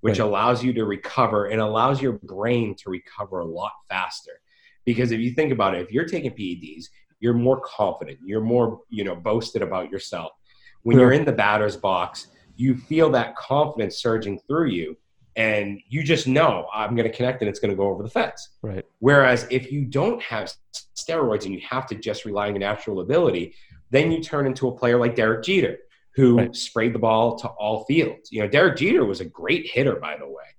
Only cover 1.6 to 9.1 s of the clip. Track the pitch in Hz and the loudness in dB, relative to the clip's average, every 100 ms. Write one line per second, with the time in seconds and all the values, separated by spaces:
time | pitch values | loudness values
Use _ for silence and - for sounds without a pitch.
1.6 | 107 110 123 135 135 104 - 95 110 120 | 0 2 2 2 -2 -4 -8 -6 0 0
2.6 | 110 98 101 90 - - 98 95 85 85 | 0 -6 -8 -10 -10 -12 -8 -8 -8 -8
3.6 | 101 - _ 95 92 - - 71 _ _ | -8 -10 _ -6 -6 -8 -16 -20 _ _
4.6 | _ _ - 120 123 113 120 123 151 123 | _ _ -2 0 0 0 -2 0 0 2
5.6 | 98 90 90 113 165 175 131 - 95 85 | 0 0 -2 -4 -2 -4 -6 -6 -8 -8
6.6 | 78 78 - _ _ _ 117 120 120 131 | -12 -18 -20 _ _ _ 0 2 4 2
7.6 | - - 101 - 76 69 90 107 110 120 | -2 -2 -2 -2 -12 -14 -6 -4 0 2
8.6 | 113 110 _ 107 98 | 2 -2 _ -6 -6